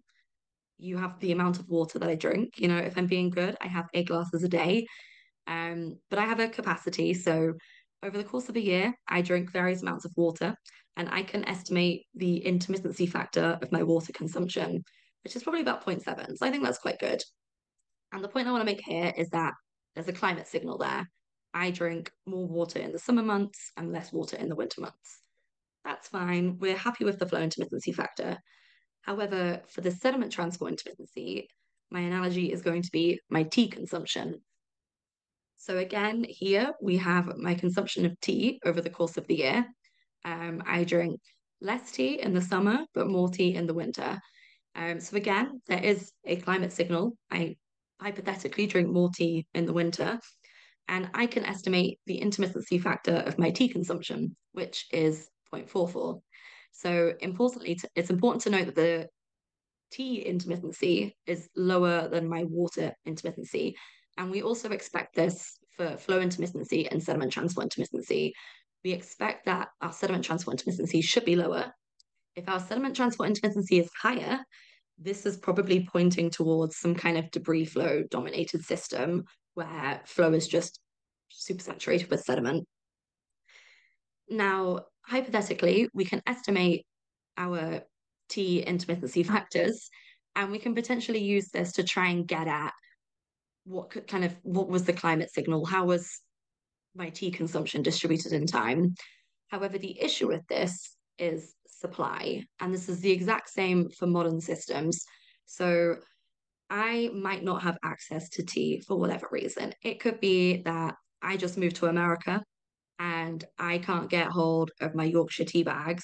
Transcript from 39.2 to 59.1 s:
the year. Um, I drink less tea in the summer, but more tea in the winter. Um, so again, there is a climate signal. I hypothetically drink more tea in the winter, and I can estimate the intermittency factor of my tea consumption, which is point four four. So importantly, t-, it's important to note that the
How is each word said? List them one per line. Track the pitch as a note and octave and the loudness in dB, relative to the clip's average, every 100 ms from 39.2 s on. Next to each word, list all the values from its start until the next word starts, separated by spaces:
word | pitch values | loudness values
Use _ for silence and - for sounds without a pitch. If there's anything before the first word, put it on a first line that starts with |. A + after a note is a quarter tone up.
| - | 0
the | E3 | 2
year. | C3+ A#3+ A#3+ - _ _ _ _ | 2 2 0 -6 _ _ _ _
Um, | E3+ E3+ E3+ E3 F3 | -10 -8 -6 -6 -2
I | E3+ | 0
drink | E3+ E3+ E3+ - _ _ _ _ | 2 2 0 -4 _ _ _ _
less | G3 B3 - | -4 -4 -6
tea | - C4 D4 | -2 -2 0
in | G3+ | 0
the | F3+ | 0
summer, | F3+ F#3 G#3 C4 D#4+ | 2 2 4 2 0
but | - G3 | -2 0
more | F#3 F3+ | 2 2
tea | F3+ F3+ F3 | 4 2 2
in | E3+ | -2
the | |
winter. | E3 F#3 - - F#3+ - _ - _ _ - | -2 -4 -4 -6 -6 -10 _ -20 _ _ -8
Um, | E3+ E3+ | -6 -6
so | E3+ G#3 | -4 -2
again, | G#3 G3 C4+ C4 - | 2 2 0 -4 -2
there | F3+ | 0
is | G#3 G3 - _ - | 2 2 -2 _ -4
a | F3 | -2
climate | F#3 F#3+ F3+ | 0 0 0
signal. | - F3 E3+ A#3 - _ | 0 0 2 0 -4 _
I | F3 E3+ - _ _ _ _ | -2 -2 -4 _ _ _ _
hypothetically | G3+ G3 G3 F#3 - - G#3 | -8 -6 -6 -4 -4 -2 2
drink | F3+ F3 | 4 4
more | F3+ F3+ F3+ | 4 4 2
tea | E3+ E3 - | 0 0 -2
in | E3+ E3+ | -2 0
the | |
winter, | E3+ E3+ F3 - A#3 - _ _ - - _ - | 2 0 0 -2 -4 -8 _ _ -20 -20 _ -4
and | F#3 F3+ | -4 -2
I | - A#3 | 0 0
can | A3+ - | 0 -2
estimate | G3 F#3+ F3+ F3+ - - | -2 2 4 2 0 -6
the | F3 | -2
intermittency | G#3 G3+ F#3 - - F3+ | 0 0 0 -2 0 0
factor | F3+ E3 - E3+ | 2 0 2 2
of | - - | 2 2
my | E3+ | 2
tea | F3 B3 | 4 2
consumption, | F3+ F3+ E3+ - A3+ - - _ | 2 -2 -4 -4 -4 -4 -6 _
which | F#3+ E3 - - | -8 -8 -8 -4
is | D#3+ D#3 D#3 - _ _ | 2 2 0 -8 _ _
point | - - | -12 -4
four | G3 F3 | -2 0
four. | F3+ - - - - - - - | -2 -4 -6 -14 -20 -20 -20 -20
So | - F3 F3 E3+ - | -6 0 4 2 2
importantly, | F#3 F3+ B3 B3 F3 F3 | -4 2 2 2 -4 -6
t-, | - F3 | -4 -2
it's | F3 | 0
important | F3+ A#3+ A#3+ | 2 4 2
to | G#3+ | 2
note | G3 F3+ | 2 2
that | E3 | 4
the | E3+ E3 - | 4 2 -4